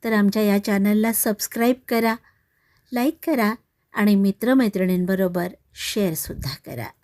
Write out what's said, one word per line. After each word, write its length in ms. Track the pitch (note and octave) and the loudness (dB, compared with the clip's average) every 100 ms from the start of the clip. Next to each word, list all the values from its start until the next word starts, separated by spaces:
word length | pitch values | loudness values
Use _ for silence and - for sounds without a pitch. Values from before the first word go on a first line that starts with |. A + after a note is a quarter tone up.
तर 80 | A#3 | 0
आमच्या 300 | A3 G3+ G#3+ | 2 2 2
या 220 | G#3+ G3+ | 2 2
चॅनलला 480 | G3+ G3+ G3+ G#3+ A3 | 2 0 2 2 2
सबस्क्राईब 640 | A3 - G#3 - - A#3 B3+ - | 0 -2 -2 -6 -2 0 0 -2
करा, 260 | A#3 A3+ A3 _ _ _ _ _ _ _ | -2 0 -2 _ _ _ _ _ _ _
लाईक 260 | B3 B3+ D#4+ - | -2 -2 -2 -4
करा 280 | D4 G#3+ A#3 _ _ _ | 0 0 -2 _ _ _
आणि 220 | - G#3 | 0 2
मित्रमैत्रिणींबरोबर 1300 | G3+ G3 G3 A3+ C4 A#3 G3 F#3 F#3 F3+ F#3+ F#3+ F3 F3 - _ | 4 2 0 2 2 2 0 0 0 0 0 0 0 -6 -8 _
शेअरसुद्धा 800 | - - - G3 D#3+ - D#3 C#3 - - | -12 -8 -2 -2 -2 -8 -8 -8 -10 -12
करा. 200 | C3+ A2 - | -12 -12 -14